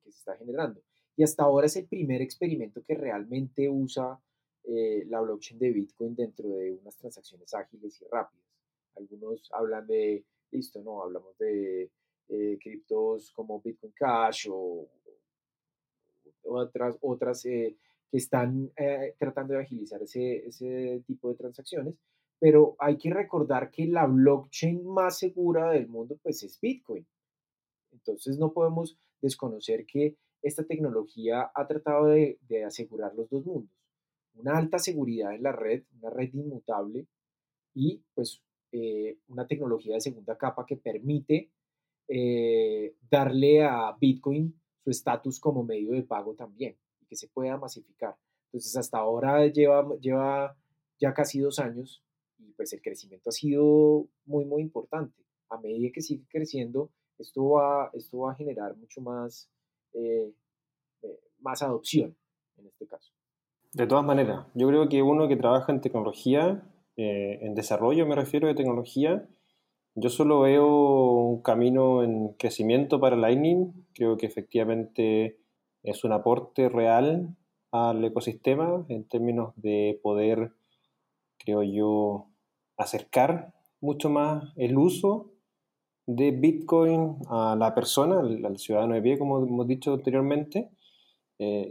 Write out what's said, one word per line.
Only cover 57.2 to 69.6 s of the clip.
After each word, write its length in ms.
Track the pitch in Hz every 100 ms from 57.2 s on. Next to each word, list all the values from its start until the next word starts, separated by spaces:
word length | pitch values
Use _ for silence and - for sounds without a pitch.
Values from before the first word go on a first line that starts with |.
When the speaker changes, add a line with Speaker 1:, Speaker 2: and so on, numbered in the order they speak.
| - 135 135
Speaker 1:
va, 420 | 147 143 143 131
esto 260 | 120 - 127
va 120 | 131
a 40 | 131
generar 400 | 147 113 101 110
mucho 240 | 113 135
más, 480 | 123 120 120 - - _ _ _ _
eh, 400 | 117 117 113 107 107 _ _ _ _ _ _
eh, 160 | 107 - _ _
más 220 | 131 127
adopción 540 | 143 113 - 156 87 - _ _ _ _
en 80 | 101
este 220 | _ 104
caso. 260 | 95 _ _ _ _ _ _ _
Speaker 2:
De 160 | - 120
todas 180 | 139 143
maneras, 400 | 139 113 95 - 120
yo 120 | 131
creo 220 | 147 147
que 120 | 139
uno 260 | 135 151 151
que 80 | 127
trabaja 360 | 120 131 143
en 100 | 135
tecnología, 800 | 127 113 104 - 127 143 170 202 - _ _ -
eh, 440 | 107 101 101 101
en 140 | 107 104
desarrollo 500 | 107 104 117 156 156
me 100 | 143
refiero 320 | 135 147 156
de 60 |
tecnología, 720 | 147 127 120 120 135 156 196 - _ _ _